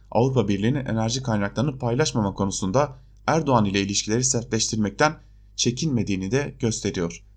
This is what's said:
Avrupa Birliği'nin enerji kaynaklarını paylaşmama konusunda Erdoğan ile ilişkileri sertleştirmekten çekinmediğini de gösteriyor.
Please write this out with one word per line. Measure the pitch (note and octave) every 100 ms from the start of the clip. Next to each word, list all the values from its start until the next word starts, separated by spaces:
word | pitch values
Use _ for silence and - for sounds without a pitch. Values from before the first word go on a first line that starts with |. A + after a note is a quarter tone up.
| -
Avrupa | - C3 C3 G2+
Birliği'nin | G2 G#2+ C#3+
enerji | - A2 A2+ B2
kaynaklarını | A#2+ G#2+ G2+ G#2+ D3 C3+
paylaşmama | B2 A#2+ D#3 A#2+ G2+
konusunda | F#2 G2 - F#2+ B2 D3 - - - -
Erdoğan | D#3 C#3 B2
ile | G#2 G2
ilişkileri | G2 G2+ - A2+
sertleştirmekten | B2+ A#2+ A2+ A2+ - G#2+ G2+ G2+ D3+ E3 - - - -
çekinmediğini | B2 C3 D#3+ A#2+ F#2 F#2+ F#2+
de | B2+ C#3+ -
gösteriyor. | A#2 G#2+ G2+ F#2+ E2+ - -